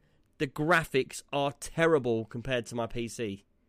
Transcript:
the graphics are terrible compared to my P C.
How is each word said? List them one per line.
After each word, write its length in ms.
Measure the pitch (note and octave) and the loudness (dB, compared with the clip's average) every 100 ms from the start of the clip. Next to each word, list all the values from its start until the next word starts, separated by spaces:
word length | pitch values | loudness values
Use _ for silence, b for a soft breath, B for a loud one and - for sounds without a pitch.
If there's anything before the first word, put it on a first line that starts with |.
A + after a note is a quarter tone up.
| _ _ _ _ | _ _ _ _
the 100 | D3 | -6
graphics 760 | - D3+ F3 D3+ C#3 C3 - - | -2 4 4 4 0 0 -6 -6
are 200 | C#3+ C#3+ - | -2 -2 -4
terrible 680 | - - E3 D#3+ B2 A2+ A2 | -10 2 4 4 4 -2 -2
compared 400 | B2 A#2 B2+ A#2 | -8 -4 -4 -2
to 80 | |
my 120 | A#2+ A2+ | -6 -4
P 220 | A#2+ A#2 | -4 -8
C. 380 | - A2+ G2 _ _ | -6 -6 -6 _ _